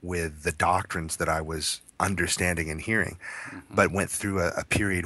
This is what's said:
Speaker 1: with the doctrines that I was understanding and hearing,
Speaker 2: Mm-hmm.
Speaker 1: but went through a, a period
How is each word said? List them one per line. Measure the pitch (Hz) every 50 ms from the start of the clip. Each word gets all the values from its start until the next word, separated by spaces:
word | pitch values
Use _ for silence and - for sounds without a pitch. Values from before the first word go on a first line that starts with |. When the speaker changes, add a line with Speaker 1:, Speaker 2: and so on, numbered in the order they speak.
Speaker 1:
with | - 87 90 87 85 80 76 73 73
the | 85
doctrines | 80 - 90 85 90 92 95 - - 90 82 80 -
that | - 85 80
I | 78 80
was | 80 78 80 80 76 - - - - - - -
understanding | 85 95 98 85 87 85 - - 92 90 87 85 80 80
and | 76 78
hearing, | 80 - 110 110 90 - 87 87 - - - - -
Speaker 2:
Mm-hmm. | - - - - - 107
Speaker 1:
but | 98 98 90
went | 82 98 92 -
through | - - - 101 98 95
a, | 87 85
a | - - 73
period | - - - 107 98 95 90 87